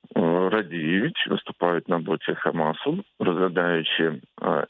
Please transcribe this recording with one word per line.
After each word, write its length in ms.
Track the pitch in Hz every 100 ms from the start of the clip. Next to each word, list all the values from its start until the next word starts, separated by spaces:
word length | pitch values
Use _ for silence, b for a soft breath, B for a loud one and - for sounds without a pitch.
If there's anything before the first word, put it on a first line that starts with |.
| - -
е, 320 | 85 87 95
радіють, 760 | 107 92 85 78 90 135 - -
виступають 600 | 95 - - 87 85 -
на 100 | 85
боці 360 | 80 78 - 82
Хамасу, 680 | 82 80 78 78 - 175 - -
розглядаючи, 840 | - 87 92 85 87 85 80 - 82 73 - -
е, 220 | - 80 -